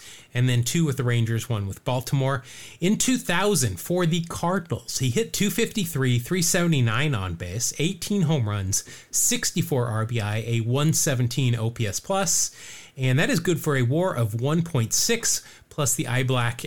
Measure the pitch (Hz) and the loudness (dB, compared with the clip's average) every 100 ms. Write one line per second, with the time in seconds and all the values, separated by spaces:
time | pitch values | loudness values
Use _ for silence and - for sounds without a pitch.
0 | - - - 123 127 120 120 170 156 127 | -10 -20 -6 0 2 2 2 2 2 0
1 | 120 117 113 113 - 107 98 - - 127 | 0 2 2 -2 -2 -4 -4 -6 -2 -2
2 | - 139 135 131 - - - - 175 214 | 0 0 0 -2 -6 -18 -18 -2 0 2
3 | - 247 - 175 208 165 117 92 - 180 | 2 0 0 2 2 2 0 -2 -2 2
4 | 170 175 170 - 170 190 175 104 - - | 2 2 -2 -2 0 0 -2 -6 -6 -2
5 | 127 160 226 - 202 233 220 220 175 135 | 0 0 0 0 0 0 -2 -2 -2 0
6 | 131 120 123 180 170 180 175 143 117 113 | 2 2 0 0 2 2 4 4 4 2
7 | 151 107 92 85 87 113 - - 165 196 | 0 0 -2 -6 -6 -4 -4 -2 -2 -2
8 | - 202 151 151 104 101 95 98 - - | -2 0 2 2 0 -2 -2 -4 -6 -16
9 | - - - 240 - 180 170 135 120 110 | -6 -2 0 0 -2 -2 0 0 0 -2
10 | 110 117 104 110 113 117 113 135 156 156 | -2 -2 -2 -2 -2 -2 0 2 2 2
11 | 156 127 123 - 127 113 113 117 104 - | 2 2 0 2 2 2 -2 -2 -4 -4
12 | - 196 190 - - - - - - - | -2 0 2 0 0 -6 -18 -18 -16 -2
13 | 131 131 240 180 180 156 156 135 120 156 | 2 2 4 2 2 0 0 2 2 2
14 | 185 120 107 113 135 170 170 127 110 - | 0 0 -2 0 0 0 0 0 0 0
15 | - 233 - - - - - - 135 - | 0 0 0 -2 -6 -20 -12 -4 -2 0
16 | 120 127 127 127 117 120 | 0 0 2 2 0 -2